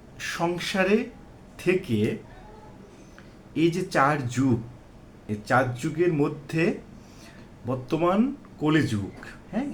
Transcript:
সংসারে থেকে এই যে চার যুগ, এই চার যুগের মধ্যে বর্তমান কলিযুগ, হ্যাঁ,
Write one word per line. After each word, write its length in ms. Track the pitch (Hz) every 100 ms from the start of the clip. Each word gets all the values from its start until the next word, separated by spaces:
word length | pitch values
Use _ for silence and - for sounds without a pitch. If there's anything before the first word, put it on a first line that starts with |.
| - -
সংসারে 880 | - - 170 175 - 196 185 220 262 - - - - -
থেকে 580 | 175 185 - 110 110 220 - - - - - - - - - - - - -
এই 160 | 139 165
যে 140 | 175
চার 440 | 185 160 139 151 120
যুগ, 340 | 127 135 117 - - - - - - -
এই 80 | 104 -
চার 280 | 127 127
যুগের 380 | 123 160 147 180
মধ্যে 680 | 156 147 147 - 160 180 285 - - - - - - - - -
বর্তমান 680 | 127 - 160 175 202 262 277 - -
কলিযুগ, 520 | 151 156 127 107 92 - - - -
হ্যাঁ, 160 | 202 285